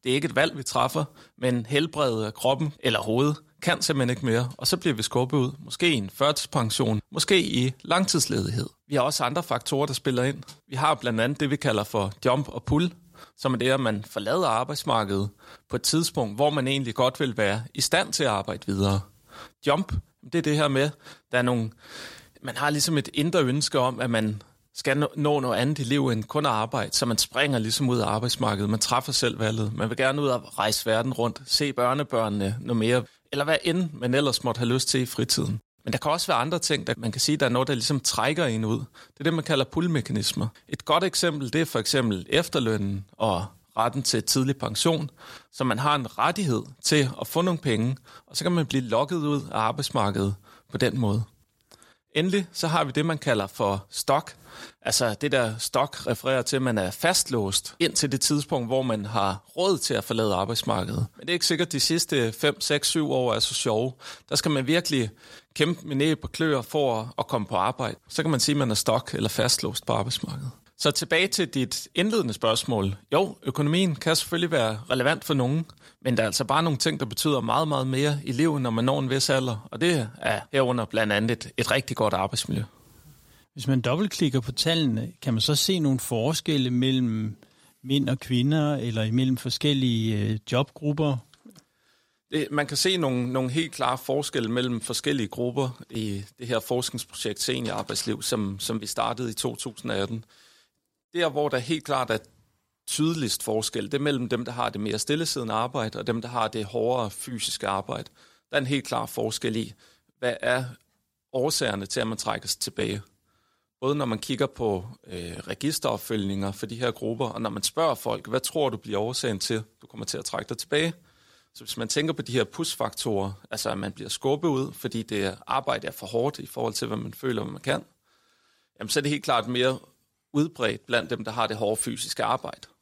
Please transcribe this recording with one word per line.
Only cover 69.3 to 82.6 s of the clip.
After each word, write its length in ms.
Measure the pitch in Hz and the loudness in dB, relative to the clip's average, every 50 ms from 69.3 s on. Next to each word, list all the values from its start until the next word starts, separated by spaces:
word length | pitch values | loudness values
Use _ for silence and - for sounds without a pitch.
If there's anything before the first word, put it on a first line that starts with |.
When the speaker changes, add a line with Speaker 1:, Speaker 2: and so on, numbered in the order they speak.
| - - 113 123 - - - - 113 - - | 0 0 2 2 2 2 0 -4 -4 -6 -2
Speaker 1:
på 60 | - 120 | 0 0
arbejdsmarkedet. 580 | 113 104 123 120 - - - 147 135 - 127 - - _ - _ - | 0 0 -2 -4 -4 -6 -6 -8 -8 -10 -10 -12 -14 _ -20 _ 0
Så 100 | - 151 | 0 0
tilbage 380 | 143 - - - 160 165 180 196 | 2 2 -2 2 2 2 2 2
til 200 | - - 180 - | 0 -2 -2 0
dit 400 | - 139 127 - - - - - _ | 0 -2 -2 0 -2 -8 -8 -6 _
indledende 400 | - 175 214 220 226 170 123 107 | 0 0 2 2 0 0 0 -2
spørgsmål. 640 | - - 113 110 110 - - 123 107 98 98 98 - - _ - | 0 2 2 2 2 0 0 0 2 2 0 -2 -4 -6 _ 4
Jo, 240 | 156 196 190 - - - | 4 4 2 -2 -6 -6
økonomien 540 | - 127 - 147 147 156 180 190 180 151 | -6 -2 0 2 2 4 4 2 2 0
kan 200 | - - 165 160 | 0 0 2 2
selvfølgelig 340 | 160 - - - 170 175 165 | 2 0 -2 -2 -2 0 0
være 300 | 165 143 117 110 110 107 117 - | 2 2 2 2 0 -4 -2 -2
relevant 340 | - 131 123 139 160 - - | 0 2 4 2 2 0 0
for 100 | - 156 | 0 0
nogen, 320 | 135 123 123 143 160 165 - - _ - - _ _ - | 2 2 2 2 0 -2 -4 -10 _ -20 -20 _ _ -2
men 140 | 131 123 | 0 2
der 60 | 113 113 | 2 2
er 40 | |
altså 180 | 107 95 - 135 | 2 0 -2 0
bare 180 | - 135 151 165 | 2 2 2 2
nogle 160 | 170 147 120 | 2 0 0
ting, 220 | - 165 156 151 | 0 -2 0 -2
der 60 | 143 | -4
betyder 340 | 113 110 - - 156 147 131 | -6 -4 -2 0 2 2 2
meget, 280 | 117 113 113 135 160 156 | 2 2 2 2 2 2
meget 180 | 147 135 131 | 0 0 0
mere 340 | 131 131 131 143 147 147 143 147 | 0 0 2 2 2 0 0 -2
i 80 | - 127 | -4 0
livet, 300 | 120 156 165 151 143 127 | 2 2 2 2 2 0
når 80 | 123 | 0
man 140 | 113 113 117 | 0 2 2
når 140 | 127 135 143 | 2 2 0
en 120 | 135 127 | 0 0
vis 200 | 131 135 127 - | 0 0 2 2
alder. 380 | 143 131 131 127 113 104 - - | 2 2 2 0 -4 -6 -8 -12
Og 100 | - - | -6 0
det 280 | 170 175 175 147 113 110 - - | 2 2 2 2 0 -2 -6 -4
er 220 | - 117 110 101 - - - | -2 0 0 -2 -4 -2 2
herunder 320 | 139 135 123 123 123 113 | 2 4 4 2 0 -2
blandt 280 | - - 110 110 107 104 | 0 2 2 2 4 4
andet 180 | 101 110 113 | 2 2 2
et, 220 | 120 110 - - - | 0 -2 -4 -10 -4
et 140 | - 117 - | -4 0 2
rigtig 260 | - 135 131 - 123 | 2 0 0 -2 -2
godt 180 | - 113 104 104 | 0 2 2 2
arbejdsmiljø. 480 | 92 95 101 - 117 - - - 98 | 2 0 0 -2 -4 -2 -2 -2 -4